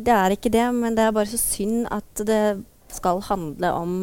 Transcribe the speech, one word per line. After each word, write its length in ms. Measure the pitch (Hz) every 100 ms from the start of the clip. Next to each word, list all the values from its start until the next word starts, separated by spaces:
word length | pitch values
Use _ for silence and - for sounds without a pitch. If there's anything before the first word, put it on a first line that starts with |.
det 80 | 240
er 220 | 220 190 202
ikke 160 | 233
det, 140 | 226 240 247
men 200 | 233 226
det 100 | 220
er 80 | 220
bare 140 | 208
så 100 | 233
synd 460 | - - 202 233 233
at 320 | 208 - - 208
det 140 | 220 214 202 - _ -
skal 300 | - 185 180
handle 460 | - 196 156 143 175
om, 200 | 156 170 185